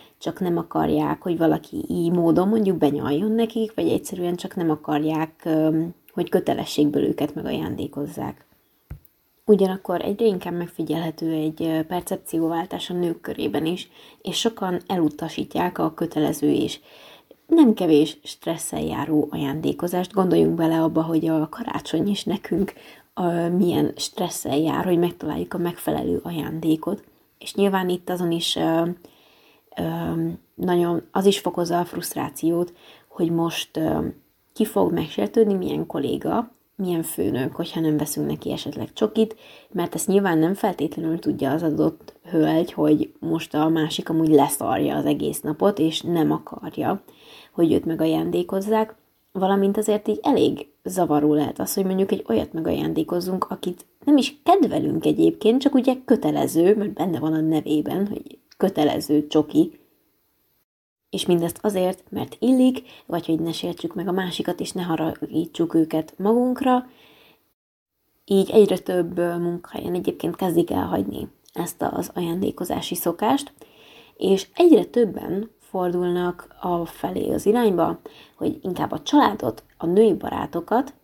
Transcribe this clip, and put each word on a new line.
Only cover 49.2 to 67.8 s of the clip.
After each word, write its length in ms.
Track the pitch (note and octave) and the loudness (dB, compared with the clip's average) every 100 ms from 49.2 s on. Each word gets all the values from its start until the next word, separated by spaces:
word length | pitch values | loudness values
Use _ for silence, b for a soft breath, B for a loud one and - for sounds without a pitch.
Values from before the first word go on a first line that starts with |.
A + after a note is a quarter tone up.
| _ | _
valamint 460 | F#3+ F#3+ G3 G3 G3+ | -2 2 4 2 2
azért 300 | G#3+ G#3 - | 0 0 0
így 120 | G#3 | -2
elég 460 | - B3+ - - - _ | 2 4 4 2 -8 _
zavaró 500 | - F#3 E3+ D3 D3 | -8 -2 2 4 4
lehet 260 | D3+ C#3+ - | 4 0 -2
az, 140 | F#3+ | -4
hogy 120 | - F#3+ | -2 0
mondjuk 260 | F#3+ F#3+ | 0 0
egy 140 | - - | 0 0
olyat 240 | A3+ - | -2 -2
megajándékozzunk, 920 | E3 E3 D#3 D3+ D#3+ D#3 F3 F#3 F#3 - | -4 -2 -2 -2 -2 -2 -2 -2 -4 -4
akit 360 | F#3+ - F3+ - _ - | -6 -8 -8 -14 _ 2
nem 120 | D4 | 4
is 220 | - - | 4 -2
kedvelünk 640 | - G4 C4 - D3+ D#3+ D#3 | 2 4 4 2 0 0 2
egyébként, 560 | D3+ E3 - G#3+ B3 | 4 4 4 4 4
csak 120 | C4+ | 4
ugye 200 | C4 B3+ B3+ - | 4 2 0 2
kötelező, 680 | A3+ D#3 D3+ C3+ D#3 E3+ G#3 | 2 4 0 0 4 4 4
mert 180 | G#3 | 0
benne 260 | - F3+ D#3+ | -2 -2 -2
van 140 | D#3 | 0
a 80 | D#3+ | 0
nevében, 640 | D#3+ D#3+ D3+ D3+ - F3+ G3+ | 2 0 0 -2 0 -2 -2
hogy 320 | G3 - - _ _ | -4 -10 -18 _ _
kötelező 720 | F#3 F#3 D3+ - - D3+ D3 | 0 2 0 0 0 0 2
csoki, 440 | D#3 D3+ D3 E3+ - _ _ _ _ _ _ _ _ _ _ _ _ _ | 0 2 2 2 -2 _ _ _ _ _ _ _ _ _ _ _ _ _
és 160 | F#3+ - | -6 0
mindezt 340 | F3 E3 - | 2 0 -2
azért, 420 | G#3+ G3+ F3+ F#3+ _ | -2 0 0 -2 _
mert 260 | G3+ - - | -10 -10 -2
illik, 420 | A#3+ B3+ B3+ B3+ B B - | 2 4 4 2 B B -8
vagy 200 | E3+ E3+ | -6 -2
hogy 140 | D#3+ | -2
ne 120 | E3 | -2
sértsük 440 | D#3+ F3 F3 E3 F3+ | -4 -6 -6 -8 -6
meg 120 | F#3 | -4
a 40 | |
másikat, 480 | F#3 F3+ D#3 G#3+ F3 | -2 -2 -4 -4 -4
és 120 | F3 | -6
ne 120 | F#3 | -6
haragítsuk 880 | F3+ E3 D#3+ - - D#3 E3+ - E3+ | -4 -2 -2 -4 -6 -4 -4 -2 0
őket 400 | E3 D#3+ D#3 D#3 - | 2 2 0 -4 -4
magunkra. 680 | F#3+ A#3 B3 B3 C4 B3 B3+ B B B B B _ _ _ _ | 0 2 2 0 2 2 0 B B B B B _ _ _ _